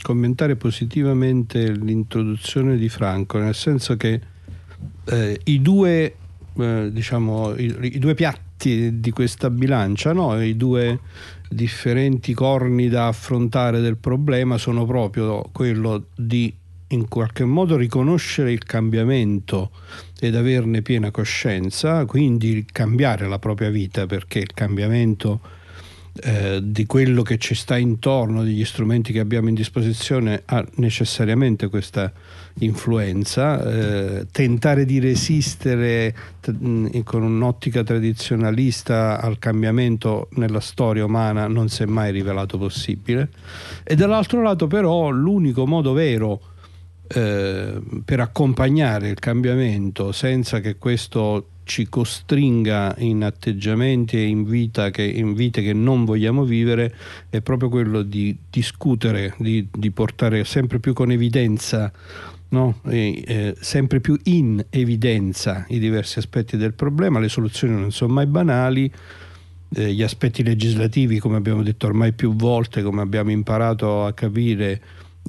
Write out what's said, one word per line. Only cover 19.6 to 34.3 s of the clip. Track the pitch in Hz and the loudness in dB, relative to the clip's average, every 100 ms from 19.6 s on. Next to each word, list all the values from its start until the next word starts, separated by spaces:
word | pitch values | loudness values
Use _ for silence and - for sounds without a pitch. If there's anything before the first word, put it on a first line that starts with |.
| 98 - - - - - | -4 -10 -18 -20 -20 -6
ed | 117 113 | -2 0
averne | 123 127 113 113 | 2 2 2 0
piena | 107 120 104 | 0 0 0
coscienza, | 110 104 - 123 95 92 - 156 165 | -2 -4 -2 -2 -2 -2 -2 0 2
quindi | 123 131 147 117 113 107 107 | 2 2 4 4 2 0 -2
cambiare | - 110 120 139 95 98 | -2 0 2 2 2 -2
la | 98 | -4
propria | 110 104 107 | -4 -2 0
vita, | 104 92 104 92 | 0 -2 -4 -4
perché | 98 - 110 | -4 -4 -6
il | 95 | -6
cambiamento, | - 101 101 104 120 113 104 110 104 - - - - - - - - | -4 -2 0 0 2 2 2 0 -2 -6 -18 -20 -20 -20 -20 -20 -8
eh, | - 107 98 95 | -2 0 0 -2
di | 101 107 107 | -2 -2 0
quello | 135 131 120 | 2 2 2
che | 107 113 | 2 -2
ci | - 113 | -2 -4
sta | - 123 | -2 0
intorno, | 120 113 135 135 110 110 | 0 0 0 0 0 0
degli | 110 107 | 0 0
strumenti | 107 - 110 120 110 | -2 -2 0 0 0
che | 110 | -2
abbiamo | 107 117 113 | 0 0 2
in | |
disposizione, | 113 107 123 113 113 - 131 110 104 | 0 -2 -2 -2 -2 -2 0 0 -2
ha | - 120 - - | -2 -2 -2 0
necessariamente | 117 - 110 - 110 113 135 107 98 | 0 2 -2 0 0 2 2 2 0
questa | 101 - 101 95 - - - - - | -4 -4 -4 -4 -6 -18 -20 -18 -4
influenza. | 110 107 - 113 98 92 101 - 147 139 117 113 107 101 98 98 | -2 -2 -2 0 0 -2 -2 0 0 0 -2 -2 0 -2 -2 -4
Eh, | 95 | -4